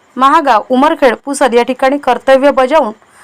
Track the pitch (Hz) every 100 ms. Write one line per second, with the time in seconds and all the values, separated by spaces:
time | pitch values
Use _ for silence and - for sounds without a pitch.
0 | _ - 269 311 285 220 - 254 294 320
1 | 269 220 - - 269 233 240 254 269 285
2 | 269 240 - 269 285 254 254 311 233 220
3 | _ _